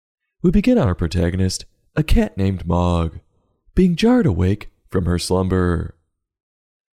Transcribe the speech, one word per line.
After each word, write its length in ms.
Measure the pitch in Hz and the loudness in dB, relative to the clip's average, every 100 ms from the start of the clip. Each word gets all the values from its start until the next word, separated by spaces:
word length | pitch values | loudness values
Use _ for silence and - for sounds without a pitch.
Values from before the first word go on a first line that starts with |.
| _ _ _ _ | _ _ _ _
We 80 | 175 | 0
begin 260 | 208 247 240 | 2 2 2
on 100 | 110 | 2
our 60 | |
protagonist, 720 | 87 82 87 87 92 92 - - _ _ - | 0 -2 0 -2 0 -2 -4 -12 _ _ -6
a 80 | |
cat 340 | 151 233 214 - | 2 2 2 -2
named 300 | 98 92 82 | -4 -2 -2
Mog, 520 | 87 87 85 82 - - _ _ _ _ | 0 0 0 -2 -8 -20 _ _ _ _
being 220 | - 185 165 | 0 0 2
jarred 320 | 226 247 165 | 2 2 2
awake 440 | 87 90 107 - _ _ | 0 0 -2 -8 _ _
from 140 | 92 87 | -4 -2
her 120 | 87 | -4
slumber. 800 | - 92 92 92 87 82 82 - _ _ _ _ _ _ _ _ _ _ | -2 -2 0 0 0 -2 -6 -14 _ _ _ _ _ _ _ _ _ _